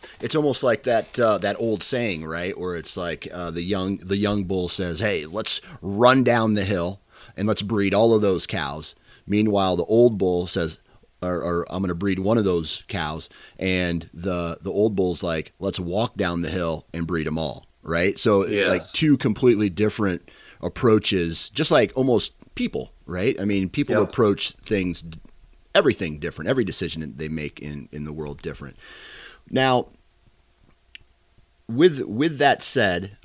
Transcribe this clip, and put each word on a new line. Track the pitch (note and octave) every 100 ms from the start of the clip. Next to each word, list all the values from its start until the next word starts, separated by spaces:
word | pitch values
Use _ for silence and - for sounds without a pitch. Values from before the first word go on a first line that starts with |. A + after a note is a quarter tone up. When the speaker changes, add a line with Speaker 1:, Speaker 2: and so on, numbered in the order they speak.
| - -
Speaker 1:
It's | A#2+
almost | D#3 D3 B2
like | C3 A2
that, | B2+ A2+ - -
uh, | A2+ G2
that | G2+ G2+
old | A2+ G2+
saying, | - B2+ A#2 E2 D#2+
right? | E2 F2+ -
Where | F2+ F2
it's | D2+ F#2+
like, | F2 D#2 -
uh, | F2 E2+
the | E2+
young, | F2 G2 F#2+ G2
the | F#2 G2+
young | G2+ G#2
bull | F#2 F#2+ F2
says, | - F2+ D#2+
"Hey, | G#2+ F2+
let's | D#2 G2 - - - -
run | F#2 G2+ A#2+ C3
down | A#2+ A#2 A2+
the | G#2
hill | F#2+ F#2 F2 G2+ _ - -
and | - G#2+
let's | G#2+
breed | G#2 G#2+ G2
all | G2 A2+
of | A2
those | G2+ F2 -
cows." | F#2 C#2+ D2+ D2 - _ - -
Meanwhile, | G#2 G#2+ G2 F#2+ F2
the |
old | - A2+ A#2+ G2+
bull | F#2 F2 F2+
says, | F#2+ E2 - _ - _ _
or, | F2+ F2
or, | C#2+ E2+ -
"I'm | F#2
gonna | F#2+
breed | E2+ G2 F#2
one | F#2+ A#2
of |
those | G2 F2 D#2+ - -
cows." | F#2+ D#2 D#2+ - - - -
And | F#2 F#2 F2 E2+ D#2+
the, | - F#2+ F2 E2+ -
the | F#2+
old | F2+ A2 G2
bull's | F2+ E2
like, | F2+ D#2+ - -
"Let's | F#2+ F2+
walk | F2 F#2+ A#2+ -
down | F2+ F2
the | D#2+
hill | F2+ E2+ D#2+ -
and | E2+ E2
breed | E2+ D2+
'em | D#2
all." | D#2 A1 - _
Right? | - E2 F#2+ -
So, | A2+ G2 F2
Speaker 2:
Yes. | G#2 F2+
Speaker 1:
like, | F#2 -
two | - D#3 C#3
completely | B2+ G#2 B2+ G#2+ G#2
different | E2+ G#2+ - G2+ F2 - - - -
approaches, | F2 - A#2+ G#2+ - F#2+ E2+ D#2+ -
just | - D#3
like | C#3+ G#2+
almost | - C3 A2+ - - -
people, | - A#3+ C#2 - -
right? | - F2+ A2 -
I |
mean, | G2+ G2 F#2
people | - C#3
Speaker 2:
Yep. | G#2+ G2
Speaker 1:
approach | - G#2+ G2 - -
things, | - G#2 F2+ E2+ E2 D#2+ - - - - _
everything | - D3 G#2 F2 D2+
different, | E2 - E2
every | C3+
decision | G2 - E2+ D#2+
that | D2+ C2
they | D#2
make | D#2 D2 -
in, | D2 D2 -
in | D2+
the | D2+
world | D2+ D2 C#2+
different. | E2 C2+ C2+ - - - - - - - -
Now, | C3 C3 B2+ - - _ _ _ _ _ _ _ _ _ - _ _ _ _ _ _ -
with, | A#2+ F3+ C#3
with | - A2 E3 C#3
that | C#3+ -
said, | - C3 G2+ F2 F#2+ -